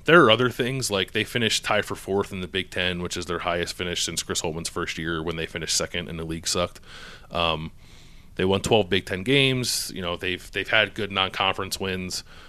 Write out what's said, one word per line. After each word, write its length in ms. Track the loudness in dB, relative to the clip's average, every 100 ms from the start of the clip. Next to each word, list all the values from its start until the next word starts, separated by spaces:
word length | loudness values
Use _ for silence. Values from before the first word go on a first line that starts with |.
there 180 | 8 10
are 80 | 10
other 200 | 8 4
things, 400 | 0 -2 -2 0
like, 220 | 0 0
they 120 | -2
finished 400 | -2 0 0 0
tied 220 | 2 0 0
for 80 |
fourth 360 | -6 -2 0 0
in 120 | -4
the 40 | -4
Big 240 | -4 -4
Ten, 300 | -2 -2 -2
which 160 | -4 -6
is 80 |
their 140 | -4 -2
highest 360 | 0 0 -2
finish 300 | -4 -4 -2
since 180 | -2 -4
Chris 200 | -4 -2
Holtman's 260 | -2 -4 -6
first 300 | -4 -6 -4
year 240 | -4 -2
when 140 | -2 -4
they 100 | -6
finished 280 | -6 -2
second 360 | -2 -2 -4 -6
and 80 | -8
the 60 |
league 220 | -6 -6 -2
sucked. 320 | 0 -2 -4 -18 -18 -16 -18 -6
Um, 420 | 0 0 0 -4 -12 -20 -20 -20 -20 -10
they 100 | 0
won 160 | 2 2
twelve 300 | 4 4 4
Big 160 | 0 0
Ten 160 | -4
games. 680 | 2 4 4 2 -2 -2 -4
You 80 | -6
know, 140 | -4 -4
they've, 360 | -4 -4 -6
they've 160 | -6 2
had 240 | 2 2
good 180 | 0 -2
non-conference 680 | 0 0 2 0 0 -4 -4
wins. 420 | -4 -4 -4 -8 -10 -16